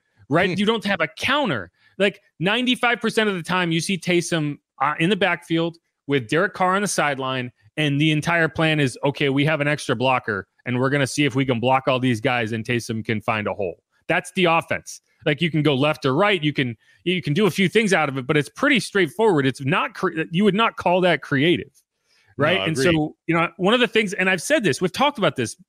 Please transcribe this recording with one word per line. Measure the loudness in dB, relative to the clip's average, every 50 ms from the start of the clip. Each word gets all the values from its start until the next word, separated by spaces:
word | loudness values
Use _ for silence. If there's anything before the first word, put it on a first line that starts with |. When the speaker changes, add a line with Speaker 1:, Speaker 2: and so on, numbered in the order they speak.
| _ _ _ _ _ -2
Speaker 1:
Right? | 0 2 2 2
Speaker 2:
Hmm. | 0 0
Speaker 1:
You | 0
don't | 0 0 0 -2
have | -2 0 0
a | 0 -2 -4 -4
counter. | -4 -2 0 0 0 0 -2 -4 -6 -10 _ _ _ _ _ -2
Like, | 0 0 -2 -4 _ _ _ -6
ninety-five | -2 -2 0 0 0 0 0 0 0 0 0 0
percent | -2 -2 0 2 2 0
of | 0
the | -2 -4
time | -2 -2 0 0 0
you | 0 -2
see | -2 -2 -4 -4
Taysom, | -2 0 0 0 0 0 -2 -2 -2 -4 -6 -8 _ _ _ -2
uh, | -2 -2 0 0
in | 0 0
the | 2
backfield | 2 2 0 0 -2 -4 -2 -2 0 0 -2 -4 -8 _ _ _ _ _
with | -2 -2 -2 0 0
Derek | 0 0 0 0 -2
Carr | -2 0 0 2
on | 0 0
the | -2
sideline. | -2 -2 0 0 -2 -2 -4 -4 -4 -6 -6 -8 -12 _ _ _ _
And | -2 0 0 2 2
the | 2 2
entire | 2 0 0 0 2 2 2 0
plan | 0 0 0 0 2 2
is, | 0 0 -2 -2 -4
"Okay, | -4 -2 0 0 0
we | 2 2 2
have | 0 0 0
an | 0 -2
extra | -2 -2 -2 -4 -2
blocker | 0 0 0 0 0 -2 -4 -6 -6 -6 -10 _ _ -8
and | -6 -2 -2
we're | 0 0
gonna | 0 0 -2
see | -2 0 0 -2
if | 0 0
we | 0 0
can | 0 0 0
block | 2 2 2 2 2 0
all | 0 2
these | 2 0 0 0
guys | 0 0 0 0 -2 -2 -4
and | -6 -4
Taysom | -2 -2 -2 -4 -4 -6 -6 -4
can | -4 -4 -2
find | -2 -2 -2 -2 -2
a | -4 -4
hole." | -4 -6 -6 -8 -10 _ _ _ _ _ -2
That's | -2 -2 -2 -4 -2
the | 0 2
offense. | 2 2 2 0 -2 -4 -6 -6 -10 -20 -20 _ _ _ _ -2
Like, | -2 0 0 0
you | 0
can | 0 2 2
go | 2 2
left | 2 2 0 0 0 0
or | 0 2
right. | 2 2 2 2 2 0
You | -2 -2
can, | -2 -2 -4 -6 -10 _ _ _ _ -4
you | -4 -2 -2
can | -2 -2 0
do | 2 2
a | 2
few | 2 2 0 2
things | 2 2 2 2 2
out | 2 2 0
of | -2
it, | -4 -2
but | 0 0
it's | 0 0 -2
pretty | -4 -2 0 2 2 2
straightforward. | 0 0 0 0 0 0 0 2 2 4 4 4 2
It's | 0 -2 -2
not, | -2 -2 -2 0 -2 -4 -4
cre-, | -4 -4 -4 -2 -4 -4 -2
you | 0 2 2
would | 2 4
not | 2 2 0 0
call | -2 0 0 2 4 4
that | 2 2 0 0
creative, | -2 0 2 2 2 2 0 -2 -8 _ _ _ _ _ _ _ _ _ _ _ _ _
right? | -2 0 0 0
Speaker 2:
No, | 0 0
Speaker 1:
And | -2 -2
Speaker 2:
agreed. | 0 2 2 2
Speaker 1:
so, | 2 0 -4 -6 _ _
you | -2 0
know, | 0 0 -2 -2
one | -2 2 2 2
of | 2
the | 2 2
things, | 2 0 0 0 -2
and | -2 0 0
I've | 0 -2
said | 0 0 0 2 2
this, | 0 0 0
we've | -2 -4 0
talked | 0 0 0 0 0
about | 0 0 0
this | 0 -4 -4 -6 -12 -20